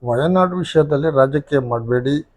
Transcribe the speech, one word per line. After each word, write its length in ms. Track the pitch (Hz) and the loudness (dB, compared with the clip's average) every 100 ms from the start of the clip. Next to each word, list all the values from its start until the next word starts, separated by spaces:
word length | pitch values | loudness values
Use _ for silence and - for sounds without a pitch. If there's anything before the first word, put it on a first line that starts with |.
| 120 | -4
"ವಯನಾಡು 520 | 117 156 185 185 180 | -2 0 2 0 -2
ವಿಷಯದಲ್ಲಿ 580 | 165 160 147 147 160 139 | 0 2 2 0 0 2
ರಾಜಕೀಯ 440 | 135 147 - 143 | 2 0 -2 -2
ಮಾಡಬೇಡಿ 680 | 123 120 113 123 127 147 - | -2 -6 -2 -2 0 -4 -6